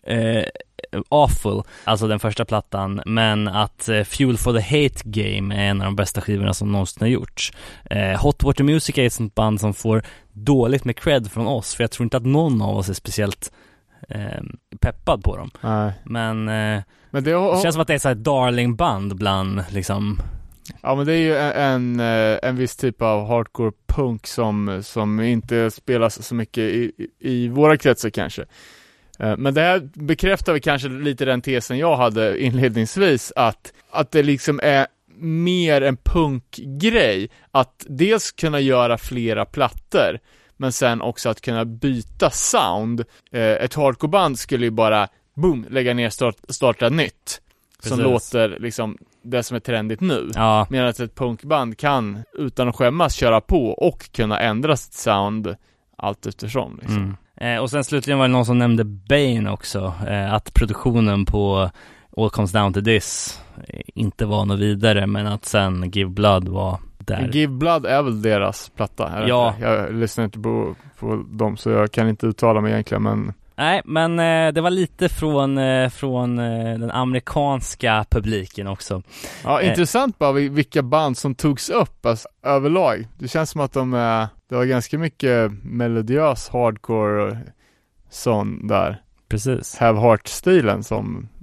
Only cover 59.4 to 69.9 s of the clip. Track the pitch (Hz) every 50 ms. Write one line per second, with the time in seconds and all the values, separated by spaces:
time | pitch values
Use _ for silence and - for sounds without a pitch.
59.4 | 104 101 101 104 - - - 101 95 95 85 87 101 98 104 101 98 98 101 107
60.4 | - - - - 120 104 107 - - 131 117 117 110 104 101 101 98 - 104 104
61.4 | 101 101 98 95 95 90 - - - - - - _ _ - - 110 104 - -
62.4 | 107 92 92 107 104 98 90 101 101 113 113 104 - - - - - - - -
63.4 | - - - - - - - - - - - - 113 101 - - 113 104 104 104
64.4 | 101 98 101 101 101 104 104 98 107 113 107 101 98 101 104 104 104 104 104 104
65.4 | - - - 107 98 95 92 90 90 90 90 101 98 92 90 101 104 104 98 92
66.4 | 92 92 92 95 95 92 92 - - - - - - - 101 - 131 123 120 147
67.4 | 151 143 131 127 147 170 170 160 131 95 127 139 147 135 117 107 104 113 107 104
68.4 | 98 98 101 - - - _ - 110 - - - 107 - 85 101 110 117 123 123
69.4 | 120 117 101 110 117 113 110 104 101 -